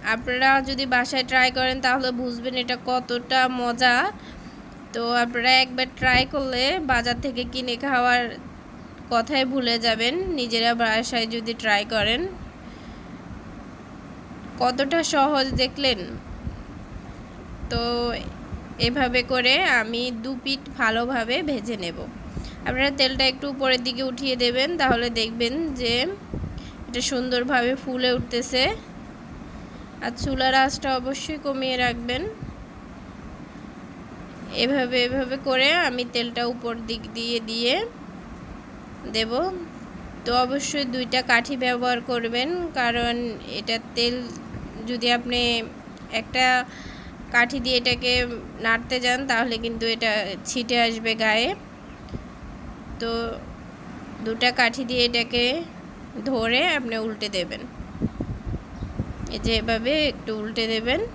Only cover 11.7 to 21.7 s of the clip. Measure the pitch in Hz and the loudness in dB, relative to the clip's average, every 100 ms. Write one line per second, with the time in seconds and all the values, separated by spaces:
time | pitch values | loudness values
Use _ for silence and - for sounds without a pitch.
11.7 | 202 214 226 208 247 359 349 - - - | 2 2 2 4 2 0 -6 -12 -14 -16
12.7 | - - - - - - - - - - | -14 -14 -14 -14 -14 -14 -14 -12 -14 -14
13.7 | - - - - - - - - - 247 | -16 -16 -16 -14 -16 -14 -14 -12 0 2
14.7 | 254 277 330 320 302 277 294 269 254 254 | 4 2 2 4 4 6 4 2 2 0
15.7 | 285 277 220 170 - - - - - - | 2 2 2 -2 -8 -10 -10 -8 -10 -12
16.7 | - - - - - - - - - - | -14 -12 -12 -12 -14 -14 -14 -14 -12 -4
17.7 | 233 233 240 240 233 - - - - - | -2 0 0 0 -2 -6 -10 -10 -10 -10
18.7 | - 233 247 254 247 247 254 247 277 370 | 0 2 4 4 2 2 4 6 6 6
19.7 | 254 220 233 247 226 240 262 262 269 277 | 4 4 0 -2 -4 -6 -4 -4 -4 -6
20.7 | 262 233 226 240 262 226 269 311 262 208 | 0 2 2 0 0 0 0 0 -2 -2